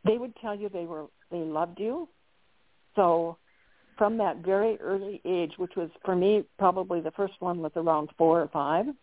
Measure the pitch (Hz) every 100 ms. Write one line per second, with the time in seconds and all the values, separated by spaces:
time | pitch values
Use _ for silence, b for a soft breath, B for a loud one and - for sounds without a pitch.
0 | 190 226 247 220 226 208 208 190 170 160
1 | 151 _ _ 175 160 156 175 185 214 294
2 | 320 _ _ _ _ _ _ _ _ -
3 | 180 165 170 165 _ _ _ _ _ -
4 | 208 226 196 156 180 196 226 214 147 196
5 | 196 202 - 180 165 - 180 - 165 -
6 | - 180 190 208 - - 190 185 185 175
7 | 160 - 196 - 180 175 156 170 165 156
8 | 151 - 165 170 147 151 143 165 254 277